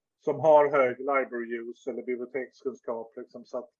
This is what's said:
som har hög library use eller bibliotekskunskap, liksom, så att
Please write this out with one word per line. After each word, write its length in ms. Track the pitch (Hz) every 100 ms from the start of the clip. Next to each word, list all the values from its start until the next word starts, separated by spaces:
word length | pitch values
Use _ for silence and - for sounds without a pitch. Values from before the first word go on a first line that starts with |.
| _ _
som 160 | - 139
har 300 | 156 151 143
hög 300 | 143 127 123
library 560 | 131 139 120 120 117 117
use 320 | 117 120 -
eller 140 | 117
bibliotekskunskap, 1080 | 117 123 123 131 127 _ 135 113 - 113 113 -
liksom, 280 | 120 123 113
så 120 | 127
att 120 | -